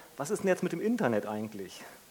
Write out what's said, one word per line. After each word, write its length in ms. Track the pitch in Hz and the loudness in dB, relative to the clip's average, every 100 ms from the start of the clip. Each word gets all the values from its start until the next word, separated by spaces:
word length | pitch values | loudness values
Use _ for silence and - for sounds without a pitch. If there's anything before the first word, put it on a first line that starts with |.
| - - | -12 -8
„Was 140 | 143 | -2
ist 140 | 196 | 0
denn 40 | 190 | 2
jetzt 160 | 180 | 2
mit 80 | 180 | 2
dem 80 | 170 | 0
Internet 460 | 214 240 156 107 104 | 0 2 4 4 2
eigentlich?“ 580 | 107 110 104 92 - - - - | -2 -4 -6 -10 -12 -16 -18 -20